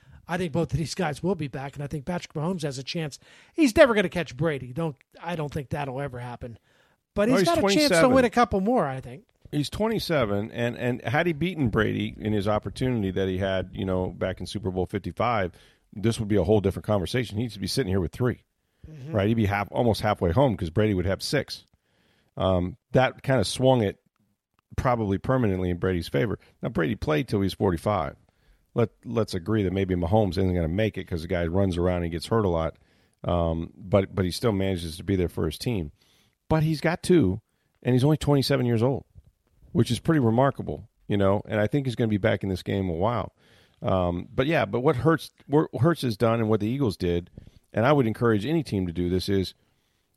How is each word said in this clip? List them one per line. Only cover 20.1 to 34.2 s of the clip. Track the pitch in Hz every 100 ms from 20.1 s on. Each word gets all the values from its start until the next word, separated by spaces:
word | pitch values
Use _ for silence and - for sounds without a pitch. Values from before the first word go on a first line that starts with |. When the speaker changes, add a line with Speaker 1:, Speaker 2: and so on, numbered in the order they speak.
| 104 90
Speaker 2:
home | 85 139 95
'cause | 85
Brady | 107 107
would | 92 90
have | 92
six. | - 147 - - - _ _ _ _ _ _ -
Um, | 92 90 90 - _
that | 127 131 -
kinda | - 131
swung | 90 - 131 127
it | 98 - _ _ _ _ _ _ _ -
probably | 131 120 104 98
permanently | - 131 110 92 90
in | 87
Brady's | 95 90 82
favor. | 139 117 98 _ -
Now, | -
Brady | 117 151
played | 104 - 151 135
till | 104
he |
was | 95
forty-five. | - 101 85 107 101 71 - _ _ _ _ _
Let, | 123 113 _
let's | 120 117 104
agree | 92 87 110
that | 92
maybe | 95 92
Mahomes | 87 82 110 101 87
isn't | 92
gonna | 90 78
make | 92 110 95
it | 87
'cause | 85
the | 85
guy | 87 82
runs | 92 95 85
around | 90 90
and | 85
gets | 82 -
hurt | 113 98
a |
lot, | 82 80 - _ _ _ _
um, | - 87 82 82 82 -
but, | 98 101 95
but | 92